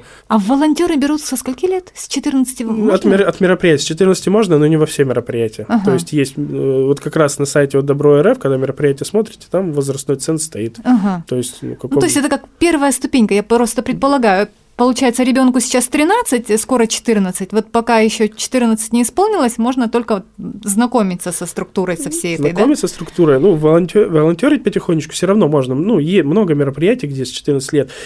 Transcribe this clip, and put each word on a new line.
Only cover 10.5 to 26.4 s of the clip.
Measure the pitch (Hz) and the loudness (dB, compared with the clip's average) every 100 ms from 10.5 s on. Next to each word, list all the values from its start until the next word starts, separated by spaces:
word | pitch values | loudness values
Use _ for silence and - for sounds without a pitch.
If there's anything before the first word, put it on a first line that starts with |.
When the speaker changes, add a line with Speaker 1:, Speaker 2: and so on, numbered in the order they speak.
| 104 113 - | -8 -10 -4
Speaker 1:
Ага. | 247 247 196 180 - | 0 2 0 -4 -4
Speaker 2:
То | 127 | -6
есть, | 120 - | -6 -8
ну, | 127 | -12
Speaker 1:
Ну, | 120 | -10
Speaker 2:
каком- | 123 143 | -4 0
Speaker 1:
то | 320 | 0
есть | 294 | 0
это | 277 | 0
как | 269 - _ | -2 -6 _
первая | 339 320 277 | 0 2 0
ступенька, | - 302 262 214 | 0 0 2 2
я | 202 | 0
просто | 208 233 240 - | 2 0 2 -2
предполагаю. | 233 175 269 277 226 190 208 _ _ - | -4 -2 0 2 2 2 0 _ _ 0
Получается, | 247 247 254 240 | 0 2 0 2
ребёнку | 254 254 254 254 | 2 2 2 2
сейчас | - 247 247 | 0 -2 0
тринадцать, | 302 311 466 480 247 233 | 0 2 2 0 -2 0
э, | 220 | -2
скоро | - 254 226 | 0 0 0
четырнадцать. | - - 208 185 - 190 | -2 0 0 0 -4 -4
Вот | 208 214 | -4 -2
пока | 233 233 226 | -2 2 2
ещё | 220 220 214 | 2 0 -2
четырнадцать | - - 254 233 220 - | -4 -4 0 0 0 0
не | 240 | 0
исполнилось, | 240 - 415 403 240 233 | 0 0 0 2 0 0
можно | 233 262 226 | -2 0 -2
только | 233 233 | -2 -2
вот | 202 - - 180 - | -4 -6 -14 -14 -10
знакомиться | 202 196 240 240 196 180 262 | -4 0 0 0 0 -4 -6
со | 262 269 | -8 -8
структурой, | - 180 - 185 165 | -8 -6 -4 -4 -4
со | 285 | -6
всей | 320 175 | -6 -4
этой, | 165 | -2
да? | 147 | -2
Speaker 2:
Знакомиться | 175 247 294 185 | 2 2 0 -2
со | |
структурой. | - 165 - 156 135 | -8 -6 0 4 4
Ну, | 190 156 | 4 4
волонтё-, | 156 165 180 208 208 | 4 4 4 2 2
волонтёрить | 156 156 165 277 302 | 2 2 2 2 2
потихонечку | 208 - - 165 143 | 0 -2 0 -2 -2
всё | - 180 | -2 0
равно | 208 156 | 2 2
можно. | 151 127 | 2 0
Ну, | 131 190 202 | -2 0 0
е-, | 151 196 | 2 2
много | 143 196 | 2 2